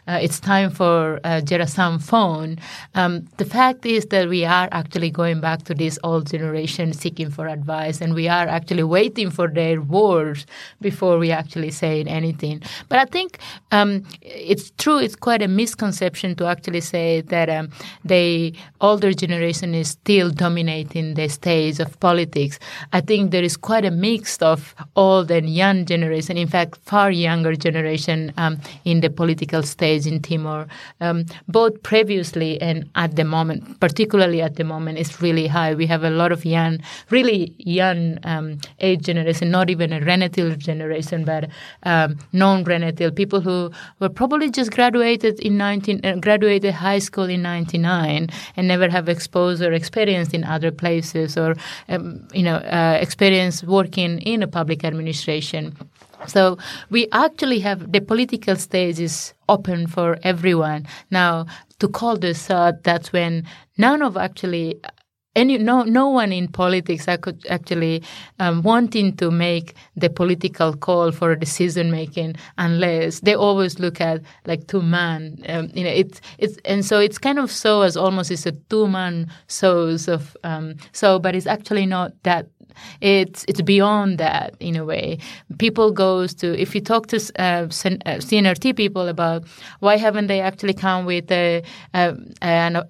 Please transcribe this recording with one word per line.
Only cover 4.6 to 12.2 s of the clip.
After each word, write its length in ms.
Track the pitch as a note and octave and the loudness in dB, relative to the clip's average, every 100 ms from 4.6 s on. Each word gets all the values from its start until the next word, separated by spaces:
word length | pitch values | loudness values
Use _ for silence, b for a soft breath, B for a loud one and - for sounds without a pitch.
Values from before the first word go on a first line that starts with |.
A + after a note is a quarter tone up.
| F3+ | 2
actually 380 | E3+ E3 F3 E3 | -4 -6 -4 -4
going 320 | D#3 E3+ D#3+ | -2 -2 0
back 220 | D#3+ D#3+ | -2 -4
to 100 | - | -4
this 240 | D3+ D#3+ D3+ | -4 -2 -4
old 260 | F3 E3 C#3+ | -2 -2 -2
generation 640 | D#3+ D#3 D#3 D#3 - E3 | -4 -4 -4 -6 -4 -4
seeking 380 | D#3 E3+ E3 D#3 | -4 -6 -6 -8
for 160 | C#3+ D#3+ | -6 -8
advice, 520 | D3+ C#3+ D#3 D#3 D#3 | -8 -6 -6 -4 -4
and 140 | E3 | -2
we 140 | E3 E3 | 0 0
are 200 | F3 E3+ | 0 0
actually 360 | E3 E3 F3 | -2 -2 -2
waiting 480 | D#3+ F3+ G#3+ G#3+ G3 | 2 2 2 0 -4
for 160 | D#3 E3+ | -2 -2
their 340 | D#3 E3 E3 | 0 0 0
words 640 | C#3+ F#3 G#3+ E3+ D#3 C#3+ - B B B | 0 2 4 4 0 -6 -12 B B B
before 360 | G3+ C#3+ F#3 E3+ | -6 0 2 2
we 140 | E3 | 2
actually 400 | D#3+ D3+ E3 D#3 | 0 -4 -6 -8
say 320 | D#3 D#3+ D#3 | -4 -2 -2
anything. 580 | D#3 D#3+ | -2 -2